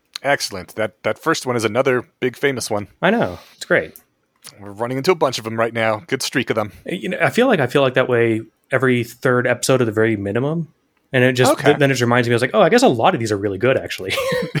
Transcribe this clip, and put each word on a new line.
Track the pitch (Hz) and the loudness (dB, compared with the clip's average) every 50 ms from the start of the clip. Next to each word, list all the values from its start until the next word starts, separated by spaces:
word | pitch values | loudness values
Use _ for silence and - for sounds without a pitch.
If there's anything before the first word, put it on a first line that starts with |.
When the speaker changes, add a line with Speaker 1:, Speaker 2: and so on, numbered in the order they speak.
| _ _ - - | _ _ -16 -6
Speaker 1:
Excellent. | - 139 139 - - - 101 92 87 - - | -2 -2 -2 -2 -2 -6 -8 -10 -12 -10 -6
That, | 107 110 110 - _ | -6 -6 -6 -6 _
that | - 110 107 - | -4 -4 -4 -2
first | - 165 156 - - | -2 -4 -2 -2 -2
one | 131 123 | -4 -2
is | 117 107 | 0 -2
another | 104 107 127 131 135 127 123 - _ _ _ | 0 0 0 0 2 0 0 -2 _ _ _
big | 131 127 123 | -4 -4 -2
famous | - 143 139 131 113 - - | -2 -2 -2 -2 -4 -6 -6
one. | 110 101 101 - _ _ | -6 -6 -6 -10 _ _
Speaker 2:
I | - 185 | 0 0
know. | 226 240 143 90 87 - - - - | 2 0 0 -2 -6 -10 -16 -20 -20
It's | - - | -12 -4
great. | - 175 117 80 76 - - _ _ _ _ _ _ _ _ - - - 104 | -2 0 -2 -2 -4 -10 -20 _ _ _ _ _ _ _ _ -20 -20 -20 -18
Speaker 1:
We're | 98 101 | -18 -14
running | 98 104 117 123 131 135 | -10 -8 -6 -6 -4 -2
into | 135 185 | 0 0
a | 180 | 0
bunch | 160 156 131 - 120 | 2 0 -2 -2 -4
of | 110 | -8
them | 113 113 113 | -6 -2 -2
right | 117 117 | -2 -2
now. | 117 117 113 113 - - - | 0 0 0 0 0 -2 -4
Good | - 135 127 | -6 -6 -6
streak | - - - 131 120 - | -4 -4 -2 -2 -2 -2
of | 117 | -2
them. | 110 - 82 - - - | -2 -4 -4 -8 -14 -10
Speaker 2:
You | - 170 - 208 185 | -10 -8 -6 -6 -6
know, | - - | -2 -2
I | 165 131 | -2 0
feel | - 226 254 | 2 2 2
like, | 269 214 156 | 4 2 2
I | 127 | 2
feel | 117 - 143 | 0 2 2
like | 135 127 123 | 2 2 2
that | 135 127 127 | 0 0 2
way | 123 117 117 113 113 110 110 - _ _ _ - | 2 2 2 2 0 -2 -4 -8 _ _ _ -4
every | 135 120 131 127 123 123 | -2 0 2 2 2 0
third | 117 - - - - 131 123 123 123 | -2 -4 -6 -2 0 2 2 2 2
episode | 123 120 120 - - 131 127 | 0 -2 0 0 2 2 2
at | 120 | 2
the | 110 | 2
very | 98 110 110 113 110 | 2 2 2 2 0
minimum. | 101 98 98 104 120 135 147 165 170 156 - _ _ _ _ _ _ _ _ | -2 -2 -4 -2 -2 -2 -2 -4 -4 -6 -8 _ _ _ _ _ _ _ _
And | 135 127 | 2 4
it | 123 131 127 | 4 4 4
just, | 127 127 269 | 4 4 4
Speaker 1:
Okay. | 311 - - | 2 4 2
Speaker 2:
th-, | 143 147 143 | 2 4 4
then | 143 139 | 2 2
it | 131 120 | 2 2
reminds | 123 117 120 123 113 120 | 2 2 2 2 2 2
me, | |
I | 120 | 0
was | 113 | 0
like, | 131 - - | 0 0 2
"Oh, | 220 | 2
I | 180 165 | 4 4
guess | 220 240 | 4 4
a | 269 202 | 4 4
lot | 127 110 123 185 165 | 4 2 2 2 2
of | 123 | 0
these | 113 107 | -2 -2
are | 104 | -2
really | 98 104 101 95 95 | -2 -2 -4 -2 0
good, | 120 131 127 - | 0 0 0 0
actually." | 87 - - - 95 - - 539 508 539 508 | -4 -6 -10 -10 -8 -6 -6 -4 -4 -4 -4
<laughs> | 508 - - - - | -4 -4 -6 -4 -2